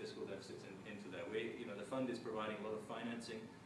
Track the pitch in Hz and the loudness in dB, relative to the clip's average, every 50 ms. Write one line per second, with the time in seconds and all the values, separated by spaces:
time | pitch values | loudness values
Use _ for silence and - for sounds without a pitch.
0 | - - - - - 101 98 95 - - - - - - 95 95 101 107 104 101 | -2 -4 -2 -2 0 0 0 -2 -2 -4 -6 -6 -4 -6 -6 -6 -4 -4 -4 -4
1 | 104 - 92 87 - 98 107 110 117 110 - 123 117 110 101 101 101 - 135 131 | -4 -2 -2 -2 0 2 2 2 2 2 0 0 -2 -2 -2 -2 -2 2 4 4
2 | 127 117 113 - - 113 110 107 104 104 104 101 107 110 107 107 - - 113 113 | 4 4 4 2 2 0 2 2 2 2 2 2 2 2 2 0 0 -2 -2 0
3 | 117 117 117 117 - - 110 110 - - - - - | 2 2 0 0 -2 -2 -4 -4 -4 -6 -10 -12 -12